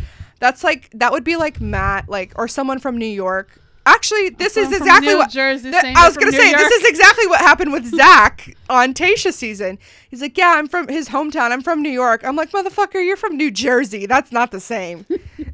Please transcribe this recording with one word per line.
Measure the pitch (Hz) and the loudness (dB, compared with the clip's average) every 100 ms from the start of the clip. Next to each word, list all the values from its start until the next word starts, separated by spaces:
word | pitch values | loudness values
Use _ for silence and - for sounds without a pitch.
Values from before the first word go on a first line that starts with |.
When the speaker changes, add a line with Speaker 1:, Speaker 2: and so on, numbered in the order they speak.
| - - - _ | -16 -16 -20 _
Speaker 1:
That's | 247 262 | -2 -2
like, | 359 311 - | -4 -4 -8
that | 220 240 | -4 -2
would | 294 | -2
be | 247 339 | -4 -4
like | 302 - | -4 -6
Matt, | 214 196 196 196 - | -8 -6 -4 -6 -6
like, | 202 185 - | -10 -10 -8
or | 233 | -8
someone | - 269 262 | -6 -6 -6
from | 269 233 | -8 -8
New | 220 | -8
York. | 196 185 190 196 _ _ _ - | -6 -6 -6 -8 _ _ _ 2
Actually, | 415 - 427 381 | 2 2 -2 -4
this | 233 403 427 | -4 -4 -2
is | |
Speaker 2:
Someone | 381 359 | -2 0
from | 330 | 4
Speaker 1:
exactly | 370 285 | 6 6
Speaker 2:
New | 302 | 2
Speaker 1:
what | 247 | 2
Speaker 2:
Jersey | 254 269 269 247 | -2 -2 -4 -2
Speaker 1:
th-, | 339 | -2
Speaker 2:
saying | 262 311 | 2 6
Speaker 1:
I | |
Speaker 2:
they're | 349 | 6
Speaker 1:
was | - | 4
Speaker 2:
from | |
Speaker 1:
gonna | 392 | 2
Speaker 2:
New | 339 | 4
Speaker 1:
say, | 427 | 4
this | 311 | 4
Speaker 2:
York. | 403 | 4
Speaker 1:
is | 466 427 | 4 2
exactly | 320 381 427 392 | 4 4 4 2
what | - | 4
happened | - - 302 | 4 2 0
with | 311 233 | -4 -4
Speaker 2:
<laughs> | 294 | 4
Speaker 1:
Zach | 302 302 214 - - - - | 8 8 6 0 -16 -16 -2
on | 254 262 | 0 0
Tayshia's | 262 359 453 370 - | 0 -2 0 -2 -6
season. | 226 202 190 196 _ _ _ | -8 -8 -8 -10 _ _ _
He's | 247 | -12
like, | 277 370 | -8 0
"Yeah, | 349 320 | 2 2
I'm | 302 | 0
from | 359 285 | -6 -6
his | 311 262 | -8 -6
hometown. | 269 302 311 233 | -6 -4 -4 -4
I'm | 254 | -4
from | 262 320 | -4 -4
New | 294 | -4
York." | 254 247 226 | -2 0 -2
I'm | 262 294 | -4 -6
like, | 320 | -6
"Motherfucker, | 392 370 - 403 381 | -6 -4 -4 -4 -4
you're | 359 392 | -4 -4
from | 427 294 | -6 -4
New | 294 | -6
Jersey. | 196 269 247 247 208 | -4 -2 -2 -2 -8
That's | 196 254 - | -2 -2 -2
not | 240 240 | -4 -4
the | 190 | -6
same." | - 226 175 170 196 | -10 -10 -10 -12 -10
Speaker 2:
<laughs> | 359 - - 311 | -10 -10 -16 -16